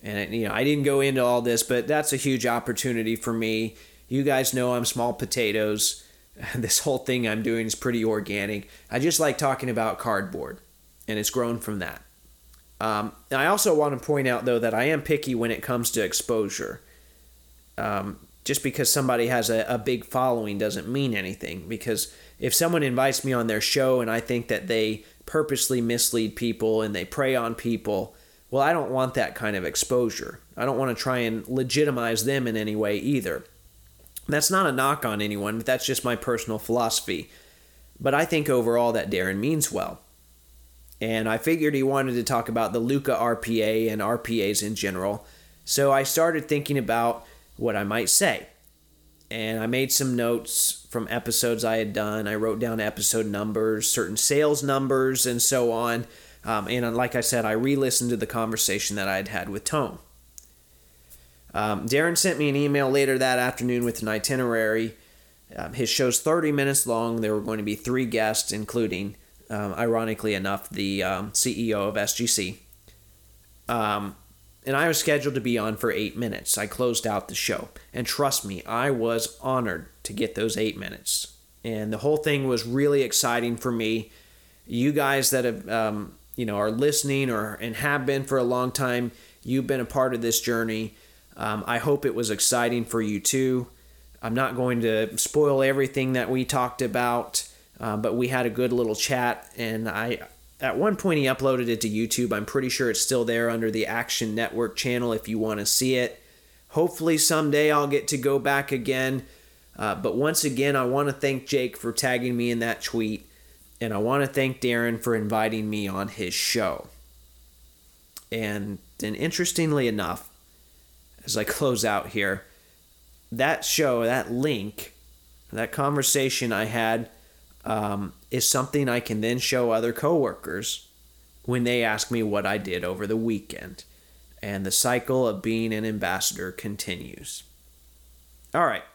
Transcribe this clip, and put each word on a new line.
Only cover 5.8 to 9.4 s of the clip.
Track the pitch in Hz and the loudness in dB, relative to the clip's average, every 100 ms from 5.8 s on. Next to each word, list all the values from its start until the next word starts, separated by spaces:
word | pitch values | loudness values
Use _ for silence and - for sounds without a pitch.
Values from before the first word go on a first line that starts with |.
| - - - | -2 -2 -14
<laughs> | - _ - - 123 | -20 _ -14 -8 -4
This | 113 - | 0 0
whole | - 131 | 2 -2
thing | - 127 117 | 0 0 0
I'm | 107 | 0
doing | 110 113 113 | 0 0 -2
is | - | -2
pretty | 127 120 | -2 0
organic. | 110 107 95 101 101 104 - - - | 2 0 -2 -4 -2 -6 -8 -20 -6
I | 120 | 0
just | 151 160 | 2 2
like | 156 | 2
talking | 127 | 2